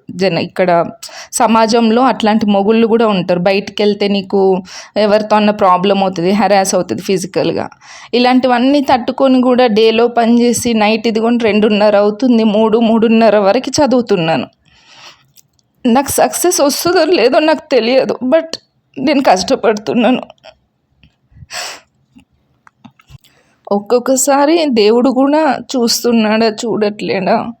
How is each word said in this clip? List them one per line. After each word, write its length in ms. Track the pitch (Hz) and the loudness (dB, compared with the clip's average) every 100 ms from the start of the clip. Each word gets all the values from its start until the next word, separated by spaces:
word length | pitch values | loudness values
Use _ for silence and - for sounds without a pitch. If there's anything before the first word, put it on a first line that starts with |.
| - | -12
జన-, 280 | 175 190 165 | -6 -4 -4
ఇక్కడ 460 | 170 - 185 170 170 - - - - | -6 -4 0 0 -2 -8 -18 -20 -10
సమాజంలో 680 | - 226 226 226 233 226 226 | -2 0 2 2 2 2 2
అట్లాంటి 440 | 262 214 220 220 214 | 0 0 0 0 0
మొగుళ్ళు 400 | 202 196 226 226 | 0 2 2 2
కూడా 200 | 233 226 | 0 0
ఉంటారు. 320 | 196 180 180 | -2 -2 -2
"బయటికి 440 | 185 196 196 - | 0 -2 -4 -4
వెళ్తే 260 | 208 202 202 | -2 0 -2
నీకు 540 | 202 190 196 190 185 185 - - 202 | -4 -4 0 0 0 -4 -18 -10 -2
ఎవరితో 400 | 214 208 214 214 | 0 0 0 0
అన్న 140 | 208 | 0
ప్రాబ్లం 520 | 208 196 180 196 202 | 2 2 2 2 0
అవుతుంది, 280 | 190 185 170 | -2 -2 -2
హెరాస్ 440 | 202 190 196 190 | 0 2 2 0
అవుతుంది 280 | 190 175 - | -2 -4 -6
ఫిజికల్గా." 680 | 180 185 185 - - - - - - - - | -4 -4 -4 -4 -4 -4 -8 -12 -20 -20 -6
ఇలాంటివన్నీ 640 | 240 247 254 262 240 254 294 | 0 2 2 2 0 2 0
తట్టుకొని 640 | 285 262 254 262 269 262 | 0 -2 -2 0 2 2
కూడా 240 | 247 247 254 | 2 2 2
డేలో 420 | 208 220 220 240 | 4 2 2 0
పనిచేసి 680 | 240 226 240 240 226 240 | 2 2 2 2 0 -2
నైట్ 320 | 226 208 220 233 | 0 0 0 -2
ఇదిగోండి 380 | 220 226 240 | -2 0 0
రెండున్నర 520 | 220 208 214 208 208 202 | 0 2 2 2 2 2
అవుతుంది, 480 | 208 208 262 233 | 0 0 0 2
మూడు, 340 | 214 202 220 220 | 2 2 2 2
మూడున్నర 600 | 226 226 226 226 226 208 | 2 2 2 2 4 4
వరకు 320 | 190 233 269 | 2 0 -2
చదువుతున్నాను. 760 | 262 277 247 240 202 160 156 - _ _ _ _ - - - _ _ _ _ _ _ 254 | -2 0 0 0 -2 -2 -4 -6 _ _ _ _ -20 -20 -20 _ _ _ _ _ _ -2
నాకు 220 | 240 277 | 0 0
సక్సెస్ 520 | - 247 - 349 359 | 0 -2 0 -2 0
వస్తుందో 440 | 285 - 339 370 | 0 0 -2 0
లేదో 340 | 311 349 226 320 | 2 2 2 2
నాకు 240 | 311 302 - | 0 -2 0
తెలియదు, 460 | 254 226 262 208 - | -2 2 0 0 -2
but 340 | 254 320 320 - _ _ _ - | 0 -2 -2 -12 _ _ _ -6
నేను 240 | 269 277 | -2 0
కష్టపడుతున్నాను. 1000 | 262 185 - 262 262 208 - 220 233 254 - - - - _ _ _ _ _ _ _ - - - - - _ _ _ - _ _ _ _ _ _ - _ _ - _ _ _ _ - | 2 0 0 -2 0 -2 -2 -2 0 0 -4 -20 -20 -20 _ _ _ _ _ _ _ -20 -18 -14 -14 -16 _ _ _ -20 _ _ _ _ _ _ -20 _ _ -20 _ _ _ _ -6
ఒక్కొక్కసారి 920 | 202 208 247 240 262 285 277 285 339 302 | -6 -2 -2 0 -2 0 0 2 2 0
దేవుడు 420 | 233 208 240 254 | 2 2 2 2
కూడా 480 | 254 277 294 311 - | 0 0 0 0 -4
చూస్తున్నాడా, 840 | - 262 233 - 233 233 214 220 226 | -4 -2 -2 -2 -2 0 0 0 -2
చూడట్లేడా? 1000 | 214 233 202 208 208 175 196 185 214 233 233 | -2 -4 -2 -4 -4 -6 -4 -2 -2 -4 -12